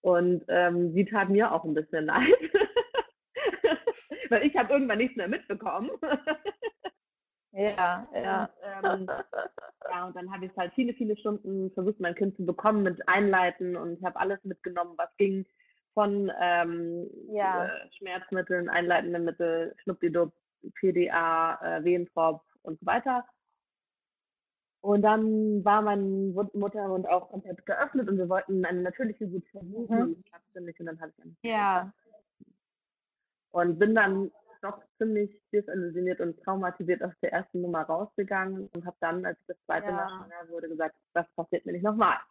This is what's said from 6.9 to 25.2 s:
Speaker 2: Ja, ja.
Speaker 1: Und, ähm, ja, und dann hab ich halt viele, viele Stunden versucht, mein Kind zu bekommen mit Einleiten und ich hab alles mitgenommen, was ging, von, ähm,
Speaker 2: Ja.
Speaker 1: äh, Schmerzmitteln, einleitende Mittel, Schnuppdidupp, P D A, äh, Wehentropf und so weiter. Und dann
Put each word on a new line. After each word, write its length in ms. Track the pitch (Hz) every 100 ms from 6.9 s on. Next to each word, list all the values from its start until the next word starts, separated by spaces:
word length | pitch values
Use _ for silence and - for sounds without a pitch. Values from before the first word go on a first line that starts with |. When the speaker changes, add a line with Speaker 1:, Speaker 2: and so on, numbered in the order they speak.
| _ _ _ _ _ _
Speaker 2:
Ja, 560 | 196 208 196 175 180 240
ja. 240 | - 190 190
Speaker 1:
Und, 120 | 185 _
ähm, 480 | 202 196 190 190 185 135 - - - - - _ -
ja, 160 | 175 180
und 100 | 180
dann 160 | 180
hab 100 | 190
ich 100 | 185 185
halt 160 | 180
viele, 200 | - 240
viele 220 | 233 214 208
Stunden 540 | 214 208 196 196 190
versucht, 280 | 190 185 208
mein 140 | 175
Kind 220 | 175 196 -
zu 80 | 175
bekommen 360 | 175 214 214
mit 260 | 190 165 -
Einleiten 680 | 190 202 190 180 175 180 175
und 220 | 165 170
ich 60 |
hab 120 | 180 -
alles 220 | 190 196
mitgenommen, 500 | 196 185 180 180 175 165
was 140 | 170 _
ging, 300 | 202 190 190 _ _ _ _
von, 360 | - 208 202 196 -
ähm, 680 | 175 170 170 170 170 170 - - -
Speaker 2:
Ja. 460 | 214 190 180 175
Speaker 1:
äh, 180 | - - -
Schmerzmitteln, 680 | 190 180 - 190 180 180 175
einleitende 500 | 175 175 170 175 175
Mittel, 560 | 170 160 170 165 165 -
Schnuppdidupp, 500 | - 180 170 165 165 _ _ _ -
P 180 | - 190
D 180 | 175 175
A, 680 | 170 165 165 165 160 170 165
äh, 60 |
Wehentropf 580 | 160 175 175 - 160 156 _ _
und 180 | - 160
so 60 | 175
weiter. 380 | 214 269 247 247 _ _ _ _ _ _ _ _ _ _ _ _ _ _ _
Und 220 | 196 208
dann 640 | 214 220